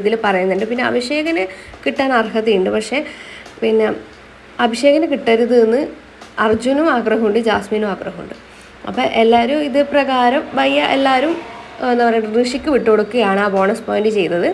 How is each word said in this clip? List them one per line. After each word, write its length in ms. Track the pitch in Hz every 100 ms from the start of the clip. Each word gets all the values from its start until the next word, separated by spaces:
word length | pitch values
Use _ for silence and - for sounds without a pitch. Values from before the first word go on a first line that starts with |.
ഇതിൽ 140 | 208 226 214
പറയുന്നുണ്ട്. 400 | 190 190 185 220
പിന്നെ 120 | 247 240
അഭിഷേകിന് 560 | 240 240 302 320 330 370 - - - 277
കിട്ടാൻ 260 | - 269 247
അർഹതയുണ്ട്, 500 | 214 220 220 196 196 214
പക്ഷേ 220 | 214 269 302 - - - - -
പിന്നെ 260 | 226 220 214 214 - - - - - - 240
അഭിഷേകിന് 440 | 233 285 302 320
കിട്ടരുത് 420 | 277 233 226 233 247 220
എന്ന് 160 | 247 311 - - - - - 214
അർജുനും 440 | 233 254 277 320 247
ആഗ്രഹമുണ്ട്, 420 | 220 220 220 220 226
ജാസ്മിനും 400 | 202 - 214 214 185
ആഗ്രഹമുണ്ട്. 400 | - 170 - - - - - - -
അപ്പം 160 | 202 254 226
എല്ലാവരും 400 | 226 240 233 302 294
ഇത് 100 | 277 285 294
പ്രകാരം 480 | 269 254 240 285 320 254
വയ്യ 320 | 269 285 294 269
എല്ലാവരും, 360 | 269 262 302 339 - - - - 254
എന്താ 100 | 240 233
പറയുക, 260 | 226 214 226
ഋഷിക്ക് 260 | 247 269 302 247
വിട്ടുകൊടുക്കുകയാണ് 640 | 220 214 208 247 202 196 202
ആ 20 | 190
ബോണസ് 260 | 190 233 -
പോയിന്റ് 240 | 208 214 202
ചെയ്തത്. 320 | 165 175 269